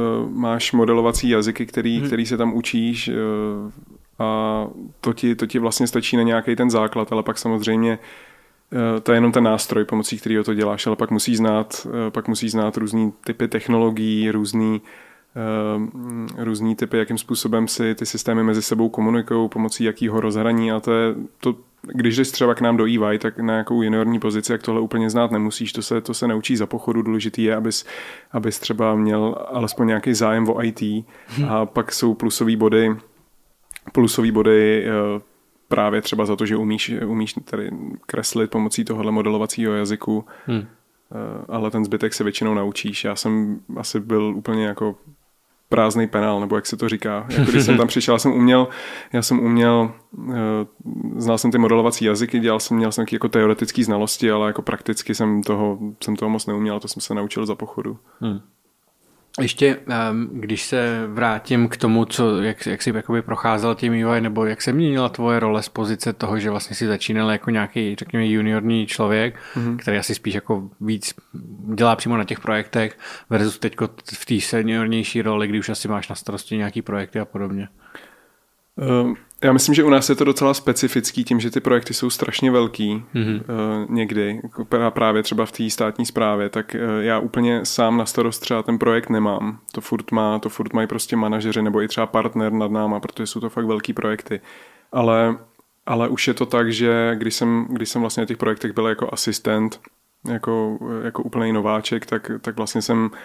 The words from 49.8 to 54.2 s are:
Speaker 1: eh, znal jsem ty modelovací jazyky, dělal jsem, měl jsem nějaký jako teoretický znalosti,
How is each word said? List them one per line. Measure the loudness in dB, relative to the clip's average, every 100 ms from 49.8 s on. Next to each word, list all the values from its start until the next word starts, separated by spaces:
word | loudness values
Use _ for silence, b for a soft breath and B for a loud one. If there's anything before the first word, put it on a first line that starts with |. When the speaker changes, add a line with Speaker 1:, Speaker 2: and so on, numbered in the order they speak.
| 2 -2 _ -12 -6
Speaker 1:
eh, | -2 0 -2 -4 -8 -10 -8 -6 -4
znal | 0 2
jsem | 4
ty | 4
modelovací | 6 6 4 2 0
jazyky, | 2 0 0
dělal | 2 0
jsem, | 2 2
měl | 2
jsem | 0
nějaký | -2 0
jako | 0
teoretický | 4 4 4 0 0
znalosti, | 2 2 0 0